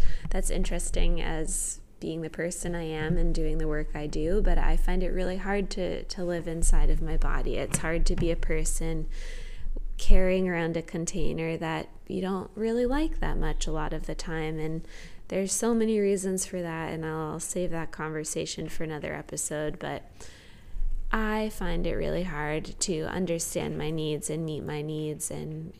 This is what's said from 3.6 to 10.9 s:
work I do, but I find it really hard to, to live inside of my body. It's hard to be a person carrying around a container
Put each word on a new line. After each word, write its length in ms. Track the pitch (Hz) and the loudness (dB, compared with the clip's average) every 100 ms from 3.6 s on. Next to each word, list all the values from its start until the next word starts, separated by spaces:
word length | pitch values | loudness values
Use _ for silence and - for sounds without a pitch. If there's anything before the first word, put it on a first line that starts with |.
| 156 | 0
work 220 | 151 151 | -2 -4
I 120 | 151 151 | -6 -4
do, 340 | 156 156 208 | -2 2 4
but 160 | 190 165 | 6 6
I 200 | - 165 | 6 6
find 260 | - 185 | 6 4
it 60 | 180 | 2
really 300 | 185 185 190 | 0 -2 -2
hard 300 | 196 202 196 | -2 -2 -2
to, 340 | 208 175 - | -4 -4 -4
to 200 | - - | -8 -6
live 220 | 175 170 170 | -4 -4 -4
inside 440 | 165 - 160 165 | 2 6 8 8
of 120 | 160 | 4
my 140 | 160 156 | 2 2
body. 400 | 143 139 - - | 2 2 0 -2
It's 220 | 139 - | -2 -2
hard 280 | 160 165 - | -2 4 4
to 80 | |
be 160 | 170 165 | 4 2
a 60 | 170 | 0
person 720 | - 160 156 - 160 160 156 - - - - - - - - - | 0 0 0 0 -2 -2 -4 -6 -6 -8 -8 -4 -4 -2 -4 6
carrying 520 | - 190 185 185 185 | 12 12 12 4 2
around 280 | 170 165 165 | 0 0 -2
a 60 | |
container 760 | 165 | -4